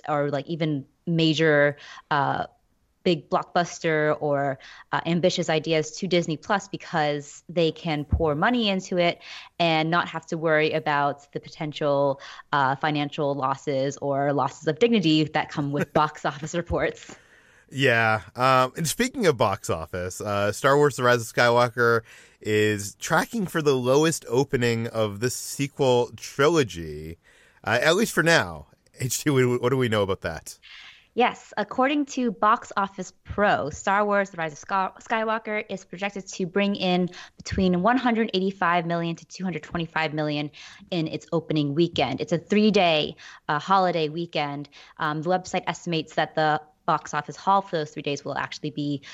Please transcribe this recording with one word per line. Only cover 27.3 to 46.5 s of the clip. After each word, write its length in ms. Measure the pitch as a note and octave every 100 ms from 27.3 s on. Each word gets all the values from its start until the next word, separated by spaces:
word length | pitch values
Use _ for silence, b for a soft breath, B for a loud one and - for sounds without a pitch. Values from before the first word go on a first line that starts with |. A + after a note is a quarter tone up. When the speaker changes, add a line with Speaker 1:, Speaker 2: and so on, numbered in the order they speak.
| b b b
Speaker 2:
uh, 140 | - A#2
at 140 | D3 F3+
least 160 | A3+
for 100 | -
now. 440 | D#3+ D#3+ F#2 D#2 - _ _ -
H 240 | C3 -
T, 60 | D#3
what, 300 | C3 B2 B2
what 100 | A#2+
do 60 | C3
we 120 | B2
know 140 | G#2+
about 180 | G2 F#2+
that? 380 | F2 D2+ - - B B B B B
Speaker 1:
Yes, 400 | - A#3+ - - -
according 480 | G#3 - B3+ D4+ C#4
to 240 | - A#3+
Box 420 | A3+ G#3+ A3+ - -
Office 360 | G3 - F#3 -
Pro, 460 | - - G#3 C#3 C3+
Star 340 | - - G3
Wars: 260 | G#3 G3+ G3
The 60 | E3+
Rise 160 | D#3+
of 60 | D3
Sky-, 320 | - G3 F#3+ -
Skywalker 640 | - A3+ A3 A3 A3 G#3+ G#3
is 120 | F#3+
projected 440 | - F3 G3 G3+ -
to 180 | - F#3
bring 300 | G3+ G3+ G3+
in 320 | F#3 F3+ F3+ B B -
between 440 | - - F#3 F3+
one 140 | G3+ B3+
hundred 340 | B3 A3+ A3+
eighty-five 500 | F#3+ F#3+ G3 E3+ F3
million 320 | E3+ E3+ E3+ E3
to 80 |
two 180 | - -
hundred 200 | F#3 D#3
twenty-five 500 | - E3+ E3 D#3+ D#3+
million 380 | D3+ D3+ D3 D3 B B B B
in 180 | F3 D#3+
its 180 | D3+ -
opening 420 | E3 D#3+ D#3 C#3+
weekend. 460 | C#3+ E3+ - C3 C3+
It's 120 | D3
a 60 | E3
three-day, 800 | - G#3 G#3+ G3+ F3 D#3 C#3+ - B B -
uh, 100 | D3
holiday 520 | - G3 F3+ E3 D3+
weekend. 580 | D#3+ E3+ E3 D3 C#3+ D3 B B B
Um, 240 | D3+ D#3
the 80 | D#3+
website 340 | F#3 F#3 F#3 F3+
estimates 480 | E3 F3 E3 D3 -
that 180 | D#3
the 260 | - D#3